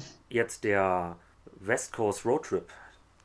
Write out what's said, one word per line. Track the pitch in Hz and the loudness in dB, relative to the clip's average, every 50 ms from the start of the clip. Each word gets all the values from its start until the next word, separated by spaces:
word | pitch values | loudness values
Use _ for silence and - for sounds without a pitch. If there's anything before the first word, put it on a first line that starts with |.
| - - - - _ - | -12 -12 -16 -20 _ -2
jetzt | 113 113 117 - - - - | 0 0 0 0 -2 -4 0
der | 107 101 98 95 95 90 90 87 87 87 - - - - _ - - - - | 2 4 4 4 4 2 2 0 -4 -8 -12 -18 -20 -20 _ -20 -20 -20 -8
West | 98 101 120 135 - - - | -4 -2 0 0 -2 -4 -4
Coast | - 113 104 95 - - | 0 0 0 0 0 0
Roadtrip | 117 131 156 - - 98 87 - - - - - - - - - _ _ _ _ | 0 0 0 0 0 -2 -2 -4 -6 -14 -20 -20 -20 -20 -20 -20 _ _ _ _